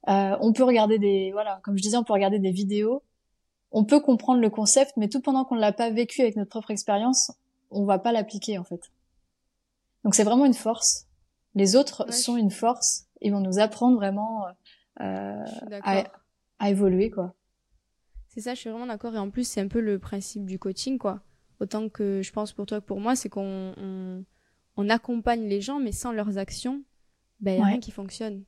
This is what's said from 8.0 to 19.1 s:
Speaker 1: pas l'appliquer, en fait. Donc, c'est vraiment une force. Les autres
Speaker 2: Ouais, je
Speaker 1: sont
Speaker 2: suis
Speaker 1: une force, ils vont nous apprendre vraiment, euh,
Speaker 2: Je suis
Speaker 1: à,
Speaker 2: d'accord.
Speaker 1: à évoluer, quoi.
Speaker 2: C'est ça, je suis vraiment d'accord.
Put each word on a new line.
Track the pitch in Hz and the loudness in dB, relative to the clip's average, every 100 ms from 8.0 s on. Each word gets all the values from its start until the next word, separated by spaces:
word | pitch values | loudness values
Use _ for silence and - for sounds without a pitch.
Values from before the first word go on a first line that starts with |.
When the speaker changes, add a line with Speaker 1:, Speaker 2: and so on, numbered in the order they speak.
Speaker 1:
pas | 233 | 2
l'appliquer, | 233 214 208 208 196 | 0 -2 -8 -6 -6
en | |
fait. | 175 170 - _ _ _ _ _ _ _ _ _ _ _ | -6 -12 -14 _ _ _ _ _ _ _ _ _ _ _
Donc, | 220 196 | 0 4
c'est | |
vraiment | 208 240 | 4 6
une | 277 | 4
force. | 240 220 226 - - _ _ _ _ _ | 4 -2 -2 -2 -2 _ _ _ _ _
Les | 202 196 233 | 0 4 4
autres | 277 - | 2 -4
Speaker 2:
Ouais, | 247 | -4
je | 240 | -2
Speaker 1:
sont | 247 | -2
Speaker 2:
suis | 240 | 0
Speaker 1:
une | 208 | 0
force, | - 233 240 - - _ _ | 2 -2 0 -2 -4 _ _
ils | 208 | -2
vont | 202 | -2
nous | 190 185 | 0 2
apprendre | 214 220 240 247 | 2 2 4 4
vraiment, | 196 196 214 220 185 185 _ _ _ - | 2 -2 -6 -6 -8 -12 _ _ _ -10
euh, | - 190 - 208 220 | -8 -6 -8 -8 -10
Speaker 2:
Je | |
suis | 226 | -12
Speaker 1:
à, | 208 | -12
Speaker 2:
d'accord. | 202 196 196 190 - _ _ _ _ | -8 0 0 -2 -12 _ _ _ _
Speaker 1:
à | 202 | 0
évoluer, | 196 202 185 220 | 4 4 4 0
quoi. | 208 180 - _ _ _ _ _ _ _ - - | -2 -8 -10 _ _ _ _ _ _ _ -20 -16
Speaker 2:
C'est | - | -12
ça, | 220 | -10
je | 247 | -8
suis | 226 | -8
vraiment | 226 247 | -10 -8
d'accord. | 214 233 | -8 -6